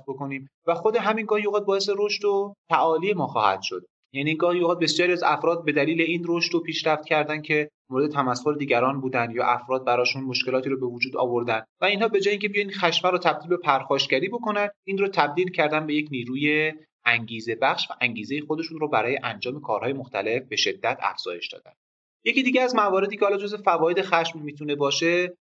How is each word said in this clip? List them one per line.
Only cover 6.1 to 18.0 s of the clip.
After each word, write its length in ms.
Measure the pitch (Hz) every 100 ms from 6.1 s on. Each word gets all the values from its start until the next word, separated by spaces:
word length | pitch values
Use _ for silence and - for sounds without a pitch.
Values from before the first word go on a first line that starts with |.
| 175 170
رشد 280 | 170 170
و 60 | 170
پیشرفت 440 | 165 156 160 151
کردن 380 | 151 151 147 151
که 260 | 151 151 147 _ -
مورد 200 | 131 147
تمسخر 440 | 147 131 123 151
دیگران 460 | 147 135 120 131 139
بودن 300 | 131 127 117
یا 140 | 113
افراد 400 | 120 120 - 131
براشون 400 | 127 123 123 135
مشکلاتی 460 | 131 123 - 131 131
رو 100 | 131
به 60 | 123
وجود 300 | 120 131 -
آوردن 460 | 127 120 120 113 - _
و 40 |
اینها 240 | 185 202 226
به 120 | 202
جای 120 | 196
اینکه 160 | 202 208
بیان 220 | 202 202
خشم 380 | 190 175 165 180
رو 100 | 180
تبدیل 300 | 170 147 170
به 80 | 175
پرخاشگری 720 | 151 135 135 139 - 135 196
بکنن، 400 | 240 226 208 208 - -
این 120 | 196
رو 100 | 196
تبدیل 420 | 175 147 151 185
کردن 360 | 180 151 156 156
به 80 |
یک 140 | 151 151
نیروی 640 | 131 120 135 147 151 156 156 _ _
انگیزه 500 | 120 117 113 113 110
بخش 360 | 113 135 175 -
و 40 | -